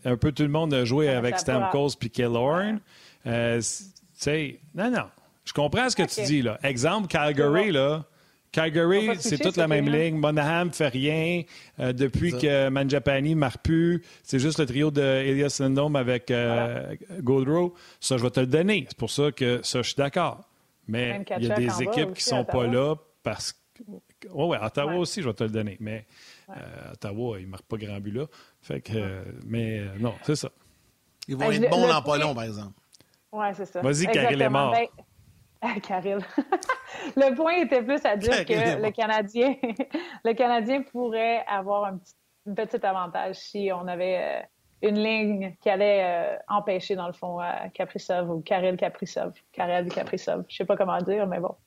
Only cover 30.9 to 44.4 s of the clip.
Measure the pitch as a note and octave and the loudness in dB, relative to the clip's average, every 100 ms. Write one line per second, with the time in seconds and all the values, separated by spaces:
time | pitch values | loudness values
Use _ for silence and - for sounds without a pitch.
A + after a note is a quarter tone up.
30.9 | _ _ - - C3+ A3 G#3 A#3 F3 E3+ | _ _ -20 -10 -2 2 4 4 6 6
31.9 | D#3+ C#3 D3 D3+ B2 A2+ G#2 G#2 G2 _ | 4 2 2 2 -2 -6 -8 -12 -16 _
32.9 | _ _ _ _ G#3+ G#3 F#3 F#3 F3+ B2+ | _ _ _ _ -6 -4 -4 -8 -2 0
33.9 | D3 F#3 A3+ - C#3 C3 C#3 C#3 A2+ - | 0 2 4 4 4 4 4 2 2 0
34.9 | - - _ - _ _ - A3+ G#3 - | -6 -20 _ -20 _ _ -8 -6 -6 -4
35.9 | F#3 F#3 G3 G3 - - F#4 - B4+ - | -4 -2 -4 -4 -4 -2 -2 -2 -6 -6
36.9 | - F4 C4+ C4+ B3 D#4+ F4 D#4 C4 A3+ | -12 -4 4 4 4 2 2 4 2 2
37.9 | C#4+ C4 G#3 G#3+ A#3+ F3+ A3 A3+ G#3+ G#3+ | 0 2 0 2 2 2 2 2 2 0
38.9 | G#3+ G#3+ A3 G3+ A3+ B3+ C4 A#3+ A3 C4+ | 0 0 0 0 2 2 2 -4 -4 -6
39.9 | D#4 F4 A#3 A3+ A3+ A#3+ A#3+ A3 C#4 C4 | -6 -8 -4 -2 2 2 2 0 -2 -2
40.9 | A#3+ B3 A3+ A3+ A#3 - G3+ F#3+ G3+ G3+ | -4 -2 0 0 0 -2 -4 -2 -2 -2
41.9 | F#3+ - _ _ _ - G3+ G#3+ A#3+ G3+ | -6 -12 _ _ _ -10 -6 -4 -2 -2
42.9 | F#3+ F3 E3+ F#3+ F#3+ - G#3 G3 F3+ F3+ | -2 -2 -4 -4 -6 -10 -4 -2 -2 -4
43.9 | F3 F3+ F3+ D2+ C#2 | -4 -2 0 -2 -4